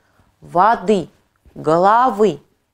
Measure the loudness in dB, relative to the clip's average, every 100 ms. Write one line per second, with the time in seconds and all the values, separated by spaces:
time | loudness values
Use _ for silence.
0 | _ _ _ _ -6 0 0 0 -2 -2
1 | -4 _ _ _ _ -8 -2 0 2 2
2 | 0 0 -2 -2 _ _ _